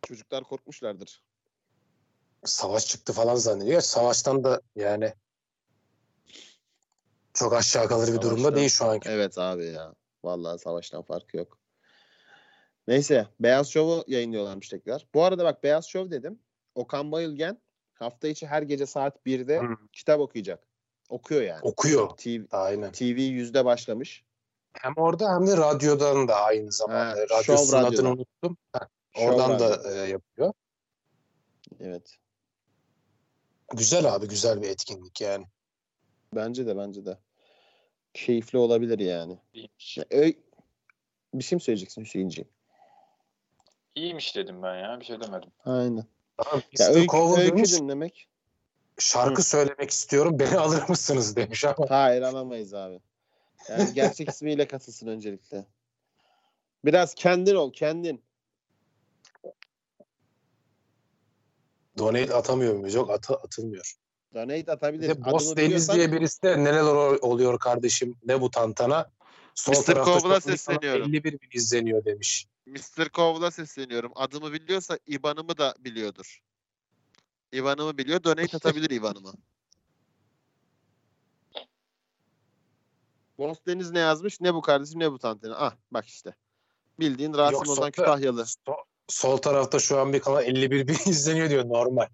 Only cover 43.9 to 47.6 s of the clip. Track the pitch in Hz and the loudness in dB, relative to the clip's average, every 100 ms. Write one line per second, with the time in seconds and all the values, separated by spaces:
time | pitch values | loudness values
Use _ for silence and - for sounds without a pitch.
43.9 | - 165 165 - 107 92 90 92 92 98 | -10 -8 -8 -8 -8 -8 -8 -8 -8 -10
44.9 | 123 - 113 110 95 - _ - 127 123 | -12 -12 -12 -10 -12 -14 _ -4 -2 -2
45.9 | 117 110 _ _ _ - 147 - 131 - | -4 -8 _ _ _ -4 -4 -4 2 6
46.9 | 151 175 151 165 180 180 185 | 6 6 4 4 6 4 4